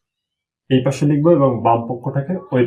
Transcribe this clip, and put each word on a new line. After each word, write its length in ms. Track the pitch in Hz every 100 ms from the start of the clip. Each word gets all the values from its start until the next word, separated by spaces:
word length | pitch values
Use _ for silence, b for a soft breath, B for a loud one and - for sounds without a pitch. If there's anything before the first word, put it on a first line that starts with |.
| _ _ _ _ _ _ -
এই 80 | 131 131
পাশে 180 | - 147
লিখব 140 | 147 160 160
এবং 120 | 135 110 113
বাম 140 | 117 -
পক্ষটাকে 440 | 120 135 139 139 185 -
ওই 80 | 127